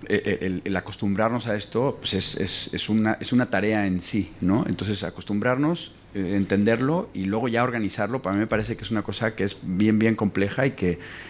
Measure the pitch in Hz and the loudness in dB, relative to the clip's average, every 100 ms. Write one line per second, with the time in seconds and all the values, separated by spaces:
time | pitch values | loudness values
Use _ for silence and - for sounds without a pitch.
0 | - 104 - 92 95 90 98 95 - - | -2 0 0 -2 -2 -4 -2 -4 -4 -4
1 | 104 98 110 120 117 104 - 113 135 - | -2 2 2 0 -2 -4 -2 0 0 -2
2 | - 95 - - 95 - - - - 110 | -2 -2 -2 -2 -2 -4 -4 -6 0 2
3 | 107 113 - 123 123 95 104 107 101 92 | 2 0 2 2 2 2 2 2 2 0
4 | - 107 98 - 90 107 - 87 98 101 | 0 -2 -2 -2 2 2 2 -2 -2 -2
5 | 82 - - 104 120 127 151 170 - - | -4 -8 -4 0 2 2 2 0 -6 -16
6 | - 101 92 101 95 101 104 117 131 170 | -12 -4 0 0 2 4 4 4 2 0
7 | - - 95 107 123 113 123 117 101 - | -2 -4 -2 0 0 2 2 0 -2 -2
8 | 104 120 92 101 107 107 110 110 101 110 | -2 -2 0 0 2 0 0 -4 -2 -2
9 | 101 101 110 - 101 - 90 92 107 107 | -2 -2 -2 0 -4 -2 -4 2 4 6
10 | 113 110 104 95 98 - 135 - 90 85 | 4 4 0 2 0 2 0 2 0 0
11 | - - - | -6 -14 -16